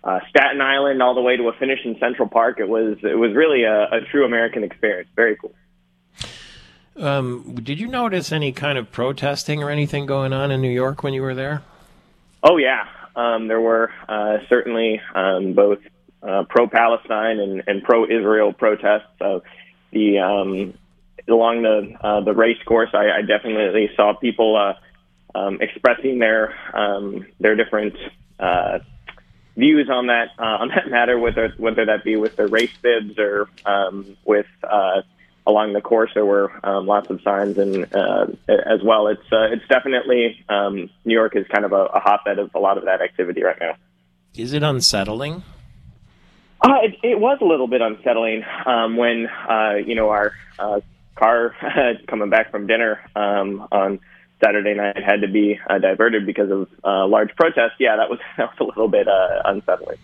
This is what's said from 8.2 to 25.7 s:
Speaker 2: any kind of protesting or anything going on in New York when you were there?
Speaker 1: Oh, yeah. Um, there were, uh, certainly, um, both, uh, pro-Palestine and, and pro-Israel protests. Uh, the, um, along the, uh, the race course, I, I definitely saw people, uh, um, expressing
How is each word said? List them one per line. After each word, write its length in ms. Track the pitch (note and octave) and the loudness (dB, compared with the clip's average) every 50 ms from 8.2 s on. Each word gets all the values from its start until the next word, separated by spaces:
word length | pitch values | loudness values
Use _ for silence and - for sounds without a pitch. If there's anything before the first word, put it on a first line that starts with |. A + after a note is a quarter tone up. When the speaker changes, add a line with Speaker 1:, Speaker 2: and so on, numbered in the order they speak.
| - - | -4 -4
Speaker 2:
any 200 | D#3+ D#3 D3 C#3 | -4 -2 -2 -4
kind 260 | B2 - C#3+ D3 C#3 C3 | -4 -4 -4 -4 -4 -4
of 140 | A#2 - | -6 -8
protesting 720 | - - B2 C3 C#3 C3 - C#3+ C#3+ C#3+ - - D3+ D3+ D3 | -6 -4 -4 -4 -4 -4 -4 -4 -4 -4 -4 -6 -4 -4 -4
or 60 | C#3+ | -4
anything 360 | C#3+ D3 D3 D3 - C#3+ C#3+ | -2 -2 -2 -2 -2 -6 -4
going 280 | C#3 C#3 C#3 C3+ C3 C3 | -4 -4 -2 -2 -2 -2
on 180 | C3+ C#3 C#3+ | -2 -2 -2
in 100 | C3+ C3 | -2 -2
New 80 | C3 B2+ | -2 -2
York 300 | B2 B2 B2+ C3 C#3+ C#3+ - | 0 0 -2 -2 -4 -4 -6
when 100 | C#3+ C3+ | -6 -4
you 80 | C3 | -4
were 120 | C3+ C3+ C3 | -6 -6 -6
there? 260 | B2+ C3+ C#3 D3+ D3 C#3 - - _ - _ _ _ _ _ _ _ _ _ _ _ - | -6 -6 -6 -8 -8 -10 -14 -20 _ -20 _ _ _ _ _ _ _ _ _ _ _ 6
Speaker 1:
Oh, 140 | D3+ E3+ E3 | 6 6 6
yeah. 300 | C#3 B2+ C3 A#2 G2+ - - - - - _ | 2 0 0 -2 -4 -10 -14 -20 -20 -14 _
Um, 320 | B2 A#2 A#2 A2+ A2+ A2 A2 | -2 -2 0 0 -2 -2 -2
there 140 | A2+ A2+ | 0 0
were, 300 | A2+ A2+ A2+ A2+ A2+ A2+ - - - - | 2 2 2 2 0 -2 -4 -14 -12 -8
uh, 300 | G#2+ G#2+ G#2 G#2+ G#2+ G#2+ - - | -6 -4 -2 -2 -2 -2 0 0
certainly, 520 | B2 B2 - A#2+ A#2 A2+ A2+ A2+ A2 G#2+ - - - | 0 0 0 -2 -2 -2 0 0 -2 -4 -6 -8 -4
um, 380 | - F#2+ G2 F#2+ F#2 G2 F#2+ F#2 | -2 0 0 0 0 -2 0 2
both, 260 | G2 G2+ G2+ G2+ G2+ _ - _ _ _ _ _ _ | 4 4 4 2 0 _ -20 _ _ _ _ _ _
uh, 220 | - G#2 F#2+ G2 F2 - | -8 -4 -2 -2 -2 2
pro-Palestine 920 | - A#2+ A#2+ A2 - A2+ A#2 A2+ A#2 A2+ - - A2+ G#2+ A2 A2+ A2 G#2+ | 2 2 2 4 4 2 4 4 2 0 -2 -4 -4 -2 0 -2 -2 -2
and, 240 | G2+ G2 G2 F#2+ - - | -2 -4 -4 -6 -4 -4
and 160 | G2+ G2 F#2 | -4 -4 2
pro-Israel 680 | - B2 A#2 A2 D#2+ A2+ A#2 G2+ G#2 A2 G#2+ G#2+ G2+ | 2 2 2 4 2 0 0 2 2 2 2 2 0
protests. 560 | F#2+ _ - A2 G#2+ - - G2+ G#2+ G#2+ - _ _ _ | 0 _ 0 0 0 2 2 0 0 0 0 _ _ _
Uh, 180 | F#2 G2+ G2 F#2 - - - - - - _ _ _ _ | -4 -2 -2 -4 -6 -12 -20 -20 -20 -20 _ _ _ _
the, 280 | - A2 G#2+ G#2 G2+ G2+ | -2 0 2 2 2 2
um, 540 | F#2 F#2 G2+ G2+ F#2+ F#2+ F#2+ F#2+ G2 F#2 - - _ _ _ _ _ _ _ - - - | 2 2 0 0 -2 -2 -4 -6 -6 -8 -10 -18 _ _ _ _ _ _ _ -18 -2 2
along 320 | A#2 A2+ A2+ A#2 A#2 A#2 | 2 4 4 2 0 0
the, 340 | A#2 A2 G#2+ G#2+ G2 G2 A2+ - | 2 2 2 2 0 -4 -12 -8
uh, 180 | - G#2 G#2 G#2 | -4 -2 0 0
the 120 | G2+ G#2+ G#2 | 0 0 2
race 280 | G#2+ A2+ A2+ A#2 - - | 4 2 2 2 -2 -2
course, 240 | - A2+ A2+ A#2 A2+ - | 0 2 2 2 2 0
I, 180 | G#2 G#2 G#2 | 2 2 2
I 100 | E2+ - | 2 0
definitely 680 | G#2+ G#2 G#2+ G#2 - A#2+ A2 G#2+ G#2+ F#2+ F2+ A2 G#2+ - - | 0 0 0 0 0 -4 -2 -2 -2 0 2 0 0 0 2
saw 180 | - G#2 G#2 G#2 | 2 2 2 2
people, 440 | - - A#2+ G#2+ - A2+ A2 G#2+ G#2+ | 0 -2 -4 0 2 2 2 4 2
uh, 160 | G2+ G2 G2 - _ _ _ _ _ _ _ _ _ _ - G2 | 0 0 -4 -8 _ _ _ _ _ _ _ _ _ _ -8 -6
um, 240 | G2 G2 G2 - | -4 -4 -4 -4
expressing 580 | - - | -6 -6